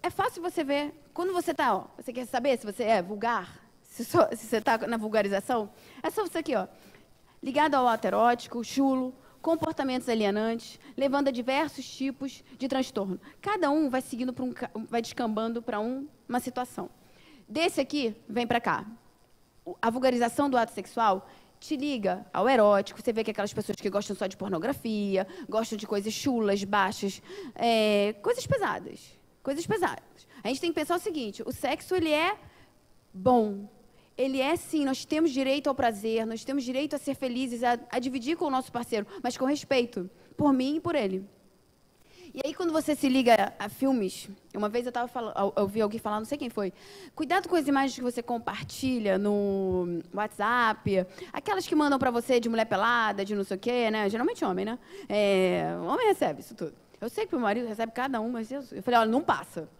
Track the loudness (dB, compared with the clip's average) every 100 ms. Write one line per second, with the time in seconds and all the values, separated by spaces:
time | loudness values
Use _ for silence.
0 | -4 -2 -2 -2 -4 -2 0 0 -2 -8
1 | -12 -4 -2 0 0 0 2 2 -2 -14
2 | -12 -10 -4 0 2 0 -2 -2 2 2
3 | 2 -4 -2 -2 -4 -16 -20 _ -20 -12
4 | 0 4 4 2 -2 0 2 2 0 -4
5 | 0 0 2 -2 0 -2 -2 -10 -20 -8
6 | -6 -4 -4 -4 -2 -2 -2 -12 -20 -20
7 | -20 _ _ -10 -2 2 4 4 4 2
8 | 0 4 4 4 -2 -8 -4 2 2 2
9 | -2 -8 -20 -6 0 0 0 -2 -2 -2
10 | 0 2 2 2 0 -2 -8 -20 -14 -2
11 | 2 2 2 0 0 0 0 -6 -14 -6
12 | -6 -6 -10 -12 -20 -8 -2 0 -2 -4
13 | -4 -6 -10 -10 -4 2 2 4 2 0
14 | -4 -6 -6 -4 -6 -6 -8 -8 -4 -4
15 | -4 -4 -2 0 -2 -4 -4 -4 -2 -4
16 | -8 -16 -4 -4 -2 -6 -6 -8 -12 -14
17 | -20 -20 -20 -20 -6 0 2 2 -2 0
18 | -2 -4 -6 -4 0 2 2 0 -4 -16
19 | -20 _ _ _ _ _ -14 -2 -2 2
20 | 2 4 0 2 2 2 2 -4 -8 2
21 | 2 2 -2 -20 -20 _ -6 -4 -2 0
22 | 0 -2 -4 0 4 8 8 6 2 -4
23 | -2 -2 -2 -2 -4 -4 -6 -4 -2 -2
24 | -4 -6 -6 -6 -4 -2 -2 -4 -4 -2
25 | 0 0 -2 -8 -2 -2 -2 -6 -4 -4
26 | -2 -2 0 2 2 0 2 2 2 0
27 | -6 -6 -14 -14 -12 -2 2 4 4 4
28 | 2 0 -2 -2 0 0 0 -4 -8 -16
29 | -20 -20 _ _ -6 -4 -2 0 0 -4
30 | -14 -20 -20 -10 -6 -2 -2 -2 0 -2
31 | -2 -4 -6 -6 -8 -4 -2 -2 -2 0
32 | 2 2 2 -2 -10 -20 -20 _ _ -20
33 | _ 0 6 6 4 -2 -10 -18 -20 -20
34 | _ -4 -2 2 2 0 0 0 0 -2
35 | -2 2 2 2 2 2 0 2 0 0
36 | -2 -2 -2 -6 -4 -4 -2 -4 -2 -4
37 | -4 -4 -4 -2 -4 0 2 0 -2 -4
38 | -2 -4 -4 -2 0 -2 -2 -8 -4 -4
39 | -4 -6 -6 -2 -2 -2 2 0 2 -4
40 | -8 -12 -20 2 4 4 2 -2 0 0
41 | 0 -2 -8 _ _ _ _ _ _ _
42 | _ -20 -16 -6 -6 -2 0 0 0 2
43 | 4 6 6 6 4 -2 -8 0 2 2
44 | 0 -4 -14 -18 -12 -4 -2 0 -2 -4
45 | -4 -4 -6 0 0 2 0 2 0 -2
46 | -4 -4 -4 -6 -4 -4 -4 -6 -20 -20
47 | -18 -8 0 0 2 0 4 2 2 -2
48 | -4 -4 -4 -4 -4 -8 -10 -4 -2 0
49 | 2 2 2 2 2 0 0 0 -2 -4
50 | -6 -6 -6 -2 0 4 2 2 0 0
51 | 0 -10 -10 -8 -2 -2 2 2 4 4
52 | 2 0 2 2 4 0 2 2 4 4
53 | 2 0 -2 -2 -2 -4 -2 0 2 2
54 | 0 2 -2 0 -2 0 -4 -6 -12 -18
55 | -2 2 4 4 4 2 -2 -4 -2 2
56 | 2 4 0 -2 -12 -10 -10 -10 _ -10
57 | -8 -4 -2 0 0 0 -4 -4 -4 -4
58 | -4 -2 -4 -6 -6 -8 -10 -6 4 4
59 | 6 2 2 0 -2 -10 -12